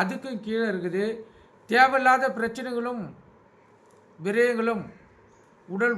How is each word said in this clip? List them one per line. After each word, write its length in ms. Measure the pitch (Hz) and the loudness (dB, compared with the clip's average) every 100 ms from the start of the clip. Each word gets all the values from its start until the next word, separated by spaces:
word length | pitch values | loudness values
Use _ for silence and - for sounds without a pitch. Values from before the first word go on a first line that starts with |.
அதுக்கும் 380 | 190 254 269 226 214 | 0 -2 -8 -8 -4
கீழே 200 | 220 226 | -2 0
இருக்குது. 320 | 190 175 185 220 220 - - - _ - | -2 -2 -2 -2 -4 -12 -20 -20 _ 0
தேவையில்லாத 580 | 226 262 262 262 254 262 240 | 4 6 6 4 4 2 -2
பிரச்சனைகளும் 640 | 226 233 262 240 240 240 170 - - - _ _ _ _ _ _ _ - | -6 -6 -8 -6 -6 -8 -10 -16 -20 -20 _ _ _ _ _ _ _ -8
விரயங்களும் 600 | 170 214 240 226 226 214 - - - _ _ _ _ _ - | -2 2 2 2 -2 -2 -6 -16 -20 _ _ _ _ _ -10
உடல் 300 | 190 240 | -2 0